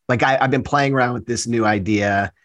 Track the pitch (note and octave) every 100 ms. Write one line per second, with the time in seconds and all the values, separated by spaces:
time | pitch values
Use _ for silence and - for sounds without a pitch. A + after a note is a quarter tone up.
0 | - B2 C#3 C3+ C3 C3+ - C#3+ C#3 C3+
1 | B2 A#2+ A2 A2+ A#2 A#2 G#2+ G#2 F#2+ G#2
2 | G2+ G2 G2 -